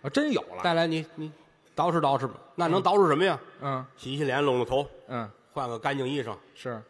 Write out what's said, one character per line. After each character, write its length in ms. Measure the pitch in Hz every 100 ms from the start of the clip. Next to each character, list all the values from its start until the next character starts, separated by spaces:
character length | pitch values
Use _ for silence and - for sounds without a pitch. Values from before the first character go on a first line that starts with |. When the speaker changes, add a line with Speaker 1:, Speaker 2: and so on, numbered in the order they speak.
Speaker 1:
啊， 80 | 139
真 240 | 269 302
有 80 | 226
了。 220 | - 90
Speaker 2:
带 100 | 175
来 140 | 165 165
你， 180 | 160 151
你 160 | - 156 151 _ _ _ -
捯 160 | 175
饬 80 | 170
捯 180 | 147 135
饬 80 | 127
吧。 80 | - - -
那 100 | 170
能 120 | 175
Speaker 1:
嗯。 20 |
Speaker 2:
捯 160 | 190 202
饬 80 | 180
什 80 |
么 100 | 147
呀？ 140 | 190 147 - -
Speaker 1:
嗯。 240 | 139 131 131 -
Speaker 2:
洗 200 | 131 139
洗 80 |
脸， 180 | 143 131
拢 140 | 143 123
拢 100 | 117
头。 200 | 131 143 - -
Speaker 1:
嗯。 220 | 123 110 - _
Speaker 2:
换 160 | - 127
个 100 | 117
干 180 | 139 139
净 120 | 127
衣 120 | 143
裳。 120 | 117 98 -
Speaker 1:
是。 280 | - 127 117 110